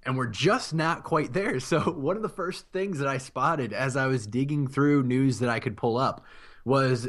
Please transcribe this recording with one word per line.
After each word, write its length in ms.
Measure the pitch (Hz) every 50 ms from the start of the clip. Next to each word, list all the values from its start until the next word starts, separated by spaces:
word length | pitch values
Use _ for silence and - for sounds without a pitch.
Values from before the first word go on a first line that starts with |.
| -
and 100 | 131 127 131
we're 80 | 127
just 480 | 117 101 - 123 185 226 254 - - 151
not 300 | 160 156 165 170 - -
quite 280 | - 165 156 139 -
there. 260 | 123 185 196 226 - 127
<laughs> 0 |
So 200 | - - 170 147
one 360 | - - 180 156 135 151 190
of 60 | 220
the 60 | 214 185
first 380 | - - 175 180 185 - - _
things 280 | - 185 196 202 185 139
that 100 | 143 139
I 80 | 135
spotted 560 | 131 - - _ 127 131 156 165 147 123 107
as 240 | 104 101 131 139 123
I 100 | 139 131
was 200 | 131 131 123 107
digging 420 | 104 104 127 139 139 151 147 143 127
through 360 | 135 135 143 147 147 143 131
news 340 | 123 127 131 135 135 120 104
that 100 | 120 120
I 100 | 113 113
could 160 | - 123 101
pull 200 | - - 120 110
up 280 | 123 135 113 - - - - - - - - - - -
was 420 | 120 135 139 135 131 131 117 120